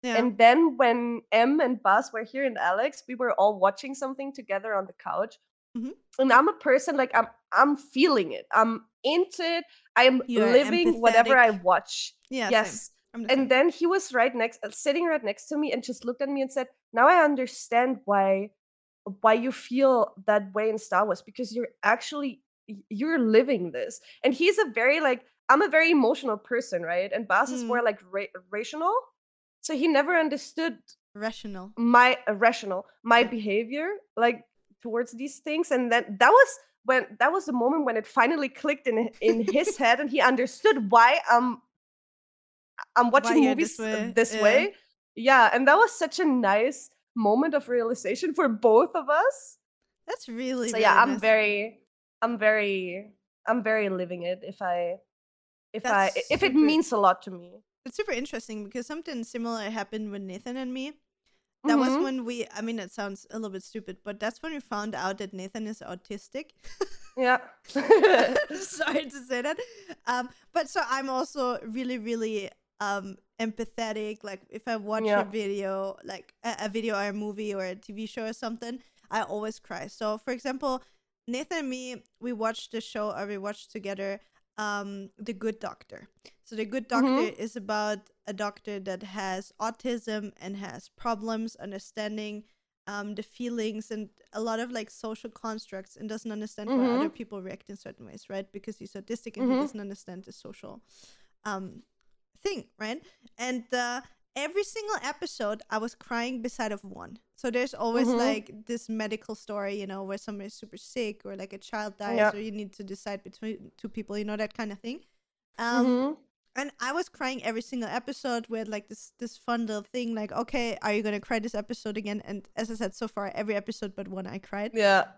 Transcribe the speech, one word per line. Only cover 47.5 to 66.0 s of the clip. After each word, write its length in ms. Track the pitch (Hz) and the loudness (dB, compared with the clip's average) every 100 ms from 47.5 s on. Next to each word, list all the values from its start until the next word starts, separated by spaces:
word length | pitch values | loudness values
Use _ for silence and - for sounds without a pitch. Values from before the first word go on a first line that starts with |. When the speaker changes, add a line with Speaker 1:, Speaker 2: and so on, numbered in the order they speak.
Speaker 2:
of 160 | 285 269 | 0 0
realization 640 | 247 226 247 190 254 359 | -2 0 -2 -4 -2 -2
for 140 | - 294 | 0 0
both 480 | 214 233 220 339 349 | 4 6 8 6 0
of 140 | 269 | 0
us. 480 | 302 466 571 - - _ _ _ _ - | 2 2 0 -8 -12 _ _ _ _ -12
Speaker 1:
That's 200 | 480 - | -12 -10
really, 420 | 226 254 254 233 | -8 -4 -2 -2
Speaker 2:
So 80 | 220 | 2
yeah, 160 | 214 | 6
Speaker 1:
really 100 | - | 6
Speaker 2:
I'm 80 | 240 | 6
Speaker 1:
nice. 80 | 247 | 4
Speaker 2:
very, 600 | 220 220 208 208 214 - _ _ _ _ | 4 4 4 0 -4 -10 _ _ _ _
I'm 160 | 226 233 | -4 2
very, 760 | 214 214 208 196 185 180 208 _ _ _ - | 2 2 0 -2 -4 -8 -12 _ _ _ -2
I'm 160 | 240 | -2
very 280 | 220 220 202 | 2 0 0
living 340 | 185 180 180 | -2 -6 -6
it 160 | 170 185 | -6 -8
if 180 | 196 196 | -10 -8
I, 360 | 190 175 175 190 _ _ _ _ _ _ _ | -4 -2 -4 -6 _ _ _ _ _ _ _
if 120 | 220 254 | -8 0
I, 200 | 208 196 | 2 2
Speaker 1:
That's 180 | - 494 | 0 -2
Speaker 2:
if 100 | - | 0
it 120 | - | 2
Speaker 1:
super 120 | 262 302 | 4 4
Speaker 2:
means 260 | 311 - | 4 2
a 60 | 226 | 4
lot 240 | 196 185 | 4 4
to 80 | - | -2
me. 300 | 180 175 196 _ _ 262 | -16 -16 -20 _ _ -16
Speaker 1:
It's 120 | - | -8
super 140 | 415 | -4
interesting 500 | 247 220 220 - 214 | -4 -6 -10 -10 -12
because 240 | 202 254 240 | -10 -10 -10
something 360 | 302 339 262 | -12 -10 -10
similar 460 | 226 240 233 233 208 | -10 -8 -6 -6 -6
happened 420 | 226 202 214 214 | -8 -8 -8 -10
with 100 | 202 | -10
Nathan 360 | 190 185 247 247 | -12 -12 -10 -10
and 160 | 262 | -8
me. 200 | 254 269 302 _ _ _ _ _ _ 294 | -8 -10 -12 _ _ _ _ _ _ 0
That 120 | 294 | 2
was 120 | 254 | 2
Speaker 2:
Mm-hmm. 140 | 269 | 2
Speaker 1:
when 220 | 330 262 233 | 0 -4 -6
we, 220 | 240 - - | -6 -8 -6
I 60 | |
mean, 180 | 226 233 | -6 -6
it 120 | 185 | -8
sounds 360 | - 202 196 - | -8 -8 -8 -12
a 60 | 220 | -10
little 160 | 214 | -10
bit 120 | 190 | -10
stupid, 340 | - 220 208 185 | -12 -14 -14 -14
but 160 | - 202 | -12 -6
that's 220 | 214 233 | -8 -8
when 120 | 320 | -10
we 60 | 302 | -10
found 360 | - 208 214 165 | -8 -8 -6 -6
out 240 | 185 196 | -6 -6
that 140 | 196 | -10
Nathan 340 | 190 190 220 214 | -12 -12 -10 -12
is 120 | 220 - | -12 -14
autistic. 680 | 180 | -16